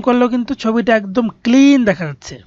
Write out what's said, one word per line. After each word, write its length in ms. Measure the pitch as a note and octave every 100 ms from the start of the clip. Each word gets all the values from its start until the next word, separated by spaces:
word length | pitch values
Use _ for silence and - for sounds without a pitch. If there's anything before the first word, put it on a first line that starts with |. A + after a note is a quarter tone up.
| B3
করলেও 220 | B3 B3
কিন্তু 180 | B3 A#3
ছবিটা 380 | C4 A3+ A#3 A3 A3
একদম 280 | G3+ G#3+ A3+ -
ক্লিন 400 | A#3 C4 C#4 C#4
দেখা 200 | G#3 F3 D#3
যাচ্ছে। 280 | C3+ - B2